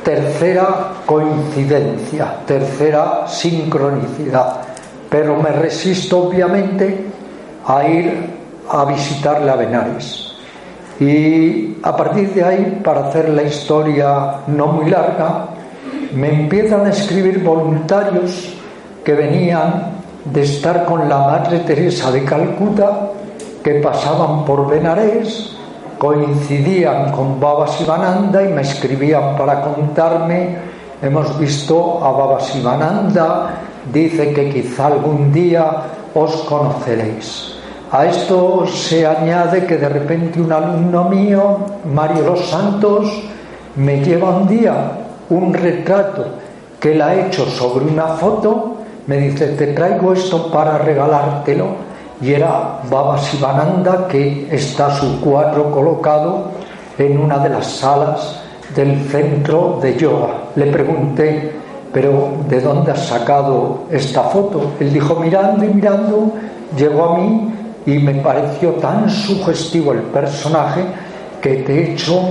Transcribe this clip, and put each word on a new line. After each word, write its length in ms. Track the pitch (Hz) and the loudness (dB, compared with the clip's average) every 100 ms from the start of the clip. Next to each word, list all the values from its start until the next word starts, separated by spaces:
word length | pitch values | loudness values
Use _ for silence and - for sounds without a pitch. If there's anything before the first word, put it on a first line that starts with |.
Tercera 600 | 175 139 139 - 175 180 190 - - - - | 0 0 -2 0 2 2 2 0 -4 -6 0
coincidencia, 1300 | 151 156 151 143 139 139 143 147 143 - 151 - - - | 2 2 0 -2 -2 2 2 2 -4 -6 -4 -4 -6 -2
tercera 800 | 139 139 - 151 151 151 - - | 0 0 0 2 2 2 0 -4
sincronicidad. 1300 | - 170 165 147 143 139 131 117 - 143 127 127 - - - - - - | -2 -2 0 0 0 0 0 -4 -6 -2 0 0 -2 -10 -14 -18 -18 -2
Pero 260 | 147 151 147 | 0 2 2
me 80 | 160 | 0
resisto, 800 | 139 160 - 185 185 - 180 180 | 0 0 0 -2 -2 2 2 2
obviamente, 760 | 185 180 202 190 190 196 190 196 - - - - - - | 2 2 2 0 0 0 -2 -8 -12 -16 -16 -18 -8 0
a 220 | 135 143 | 2 2
ir 420 | 165 170 165 - - - - - | 2 0 -2 -8 -12 -16 -16 -4
a 140 | 151 | 0
visitarle 680 | 139 139 - 143 147 151 143 | 0 0 -4 -2 0 2 2
a 60 | 127 | 2
Benares. 760 | 113 120 120 - - - - - - - - - - - | 2 0 -2 -6 -10 -12 -14 -16 -20 -20 -20 -20 -18 0
Y 760 | 143 151 156 160 160 - - - | 2 4 4 4 4 2 -4 -4
a 140 | - - | -2 0
partir 360 | - 208 196 | 0 0 0
de 120 | 196 | 2
ahí, 360 | 175 190 202 - | 2 2 0 0
para 240 | - 139 139 | 0 0 2
hacer 200 | 160 156 | 0 2
la 120 | 147 | 2
historia 920 | 147 147 - 156 156 143 143 139 139 - - | 0 -4 0 2 4 2 2 2 0 -4 -2
no 220 | 147 147 | 0 2
muy 220 | 165 156 | 2 2
larga, 560 | 185 156 - 160 180 - - - - 269 302 269 | 2 2 0 -2 -2 -6 -12 -16 -16 -12 -8 -6
me 140 | 131 143 | -2 0
empiezan 580 | 151 151 196 220 208 202 | 0 2 2 4 4 2
a 40 | |
escribir 520 | - - 175 185 190 | 0 0 2 2 2
voluntarios 1120 | 170 160 156 151 156 196 202 180 180 - - - - - - - | 2 2 2 0 2 0 2 0 -2 -6 -10 -14 -16 -18 -20 -6
que 100 | - | 0
venían 800 | 147 147 - 180 170 165 - - - - - | 2 2 2 2 2 0 -2 -6 -10 -14 -14
de 180 | 143 143 | -4 0
estar 420 | 143 143 160 175 | 0 0 0 0
con 240 | 170 165 151 | 0 0 2
la 100 | 143 | 2
Madre 420 | 139 160 - 170 | 2 2 0 0
Teresa 520 | 170 143 180 - 131 | 0 2 2 0 0
de 120 | 131 | 0
Calcuta, 880 | 139 151 185 - 208 208 202 202 202 - - - - - | 0 0 0 0 0 2 2 2 -4 -8 -12 -14 -16 -4
que 100 | 151 147 | 0 2
pasaban 640 | 147 - 143 165 151 151 | 2 0 0 0 0 0
por 240 | 143 139 139 | 0 0 2
Benarés, 880 | 151 170 175 214 226 - - - - - - - - | 2 2 2 2 0 -2 -6 -12 -14 -16 -16 -16 -2
coincidían 1120 | 139 147 147 143 143 143 156 185 160 135 139 | 0 2 2 0 0 0 2 2 2 2 0
con 300 | 135 135 127 | 0 -2 2
Baba 260 | 147 147 151 | 2 2 0
Sivananda 760 | - 160 165 185 190 202 190 | 0 0 0 2 2 2 2
y 60 | 196 | 2
me 140 | 151 | 0
escribían 720 | 139 - 135 135 143 151 131 139 | -2 -2 -2 0 2 2 2 0
para 260 | 139 139 | 0 0
contarme: 920 | 147 147 147 - 165 165 165 180 180 - - - - - | 0 -2 -2 2 2 2 0 -2 -2 -6 -10 -16 -18 -6
"Hemos 340 | 139 151 147 143 | -2 0 0 -2
visto 680 | 143 139 - 165 175 170 | -2 -2 0 2 2 0
a 80 | 139 | 0
Baba 280 | 135 135 135 | 2 2 0
Sivananda, 1120 | - 139 120 139 156 202 190 180 160 170 - - - - 135 | -2 -2 0 0 0 0 2 2 2 0 -4 -8 -12 -14 -4
dice 400 | 139 160 160 143 | 0 2 2 0
que 160 | 143 143 | 0 0
quizá 380 | 131 120 - 139 | -2 -4 0 0
algún 460 | 143 156 143 143 | 2 0 2 2
día 340 | 151 175 165 160 156 - - - | 4 4 4 2 -2 -8 -12 -4
os 220 | 156 160 160 | 0 0 0
conoceréis". 1080 | - 147 139 131 123 110 107 107 - - - - - - - | -2 0 0 -2 -2 -2 -2 -6 -10 -12 -12 -14 -16 -16 -2
A 160 | 135 170 | 2 2
esto 600 | 180 - 185 185 185 160 | 2 2 2 4 2 0
se 400 | 151 - 165 156 | -4 0 2 2
añade 600 | 156 160 175 170 185 180 | 2 2 2 2 2 0
que 100 | 160 | 0
de 120 | 143 | 0
repente 520 | 143 147 170 165 170 | 0 -2 -2 -2 0
un 120 | 160 | 0
alumno 520 | 156 160 170 175 175 | 0 0 0 2 2
mío, 540 | 190 196 202 196 202 202 - - 160 | 2 2 4 4 2 0 -2 -8 -2
Mario 300 | 143 156 165 | 0 2 2
Los 240 | 151 175 - | 2 0 0
Santos, 580 | 160 202 202 208 214 214 - - - - - - 135 | 0 0 2 2 2 0 -4 -10 -14 -16 -18 -10 0
me 260 | 139 143 | 2 2
lleva 280 | 147 170 185 | 2 2 2
un 180 | 180 190 | 2 2
día 260 | 220 214 143 139 - - - - | 4 2 2 -2 -6 -12 -16 -2
un 240 | 165 180 | 0 2
retrato 720 | - 180 151 - 196 - 147 123 - - - - - | 2 0 0 2 2 2 -2 -8 -8 -16 -20 -20 -2
que 120 | 151 | 2
él 80 | 156 | 2
ha 140 | 151 | 2
hecho 320 | 190 190 - 135 | 2 0 -2 -2
sobre 380 | - 127 131 151 | 0 0 2 0
una 220 | 156 160 | 0 0
foto, 720 | 160 190 214 214 214 - - - - - | 0 0 2 0 0 -4 -8 -14 -12 -2
me 100 | 139 | 0
dice: 300 | 139 - 147 | 0 0 -2
"Te 200 | 143 147 | 0 -2
traigo 440 | 143 175 170 185 | 2 0 2 2
esto 380 | 185 185 170 165 | 2 0 -2 0
para 280 | 151 156 151 | 0 2 2
regalártelo", 880 | 151 139 147 143 143 143 - 143 185 196 - - - - | 2 2 2 2 0 -2 -2 0 -2 -6 -10 -16 -18 -6
y 120 | 127 | 0
era 480 | 143 135 - - - 127 | 2 2 0 -2 -8 -2
Baba 260 | 135 139 139 | 0 2 0
Sivananda, 920 | - 143 135 143 156 185 180 180 - | -2 -2 0 0 2 2 2 0 0
que 400 | 139 143 143 - | 0 0 -2 -4
está 400 | 147 139 - 143 | -4 -2 0 0
su 300 | 139 135 120 | 0 -2 0
cuadro 500 | 151 139 151 147 147 | 2 2 2 2 0
colocado 800 | 147 156 156 156 151 160 202 - - - - - - | 2 2 2 2 2 2 -2 -6 -10 -14 -18 -16 -2
en 200 | 143 143 | 2 2
una 200 | 147 139 | 2 2
de 120 | 139 | 0
las 160 | 120 - | -2 -4
salas 760 | - 131 143 151 151 - - - - - | -2 2 2 2 -2 -6 -10 -16 -18 -6
del 280 | - 139 139 - | 0 2 2 0
centro 720 | 143 143 143 - 156 175 165 | 0 2 2 2 2 2 0
de 160 | 135 117 | 0 2
yoga. 540 | 156 123 - - - - | 2 2 0 -4 -6 0
Le 100 | 143 | 2
pregunté: 880 | 143 143 156 143 131 156 151 151 - - - - | 2 0 0 0 2 2 0 -4 -10 -14 -16 -4
"Pero, 360 | 131 139 139 160 143 143 | 0 2 2 0 -2 0
¿de 120 | 127 | 0
dónde 300 | 143 143 - | 2 2 0
has 160 | 127 - | 0 -2
sacado 800 | 120 135 143 139 127 - - - | -2 2 2 4 0 0 -4 -4
esta 320 | 147 139 135 | -2 0 0
foto?". 500 | 117 190 202 175 143 - | 2 2 0 -2 -4 -2
Él 120 | 143 | 0
dijo: 220 | 143 - | 2 2
Mirando 500 | 160 165 190 202 208 | 0 2 2 2 2
y 40 | 208 | 2
mirando, 640 | 202 208 196 214 214 214 - - - - 139 | 4 4 2 2 2 0 -2 -10 -12 -8 0
llegó 280 | 147 147 | 2 4
a 140 | 170 170 | 2 2
mí 340 | 202 220 - - - - - | 2 0 0 -6 -10 -6 0
Y 120 | 143 | 2
me 160 | 143 | 2
pareció 560 | 139 147 131 147 - 170 | 2 0 0 -2 0 0
tan 380 | 151 143 196 214 | 0 0 0 0
sugestivo 840 | 190 202 190 175 156 - 170 143 | 0 -2 -2 0 -2 -2 0 0
el 80 | 117 | 0
personaje 800 | - 139 143 - 151 160 139 170 185 - - - - - | -2 -2 -2 -4 -2 0 0 -2 -4 -8 -12 -14 -14 -4
que 160 | 139 131 | -2 0
te 160 | 135 | 0
he 200 | 143 165 | 0 0
hecho 280 | 143 - 180 185 | -2 0 0 0